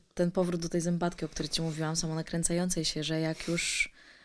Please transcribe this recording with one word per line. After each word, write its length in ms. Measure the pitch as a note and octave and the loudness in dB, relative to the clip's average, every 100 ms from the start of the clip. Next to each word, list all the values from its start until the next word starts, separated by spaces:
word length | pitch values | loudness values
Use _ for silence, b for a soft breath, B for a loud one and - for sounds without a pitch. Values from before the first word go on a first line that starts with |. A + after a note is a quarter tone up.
| _ | _
ten 180 | - F3 | 0 2
powrót 300 | F#3 F3+ F3 | 4 2 0
do 80 | E3+ | 0
tej 120 | F3 | 0
zębatki, 440 | E3 F3 F3 - D#3 | 2 2 0 -2 -6
o 40 | |
której 200 | - D3+ | -4 -2
ci 120 | - | -2
mówiłam, 340 | E3 D#3 D#3 E3 | -2 0 0 0
samonakręcającej 920 | E3 D#3+ D#3+ E3+ E3+ E3+ F3+ F3 D#3 | 0 -2 -2 0 2 2 2 0 0
się, 180 | D#3 | -2
że 160 | D3+ D#3+ | 0 0
jak 280 | D#3+ D#3+ - | 0 -2 -2
już 460 | E3+ - - - b b b | 0 0 0 -2 b b b